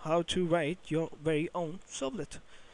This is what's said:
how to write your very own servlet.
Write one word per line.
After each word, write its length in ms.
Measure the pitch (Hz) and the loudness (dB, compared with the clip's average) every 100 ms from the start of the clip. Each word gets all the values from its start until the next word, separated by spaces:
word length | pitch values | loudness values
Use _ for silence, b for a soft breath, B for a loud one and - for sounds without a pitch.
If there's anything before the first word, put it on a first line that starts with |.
how 180 | 156 170 | 2 2
to 240 | 170 185 175 | 2 2 4
write 340 | 170 147 175 - | 4 2 -2 0
your 220 | 156 160 - | 0 0 -2
very 280 | 151 151 170 | 2 2 2
own 260 | 180 160 190 - | -2 -4 -6 -10
servlet. 480 | - 269 226 143 - - B B | -4 -4 -4 -8 -10 -14 B B